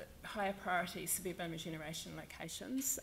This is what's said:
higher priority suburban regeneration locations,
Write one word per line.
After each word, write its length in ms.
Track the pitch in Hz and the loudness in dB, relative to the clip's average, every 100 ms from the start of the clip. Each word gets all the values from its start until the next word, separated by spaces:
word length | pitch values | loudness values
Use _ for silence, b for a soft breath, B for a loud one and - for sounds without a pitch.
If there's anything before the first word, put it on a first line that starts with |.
| - - | -10 -10
higher 300 | - 220 196 | -4 2 2
priority 520 | 196 190 180 180 185 156 | 2 4 4 4 0 0
suburban 460 | - 180 170 170 | 2 2 0 0
regeneration 640 | 160 170 160 151 165 180 156 | -2 -2 -2 -2 -4 -4 -6
locations, 840 | 151 - 160 - 196 262 269 - | -8 -8 -6 -4 0 2 2 2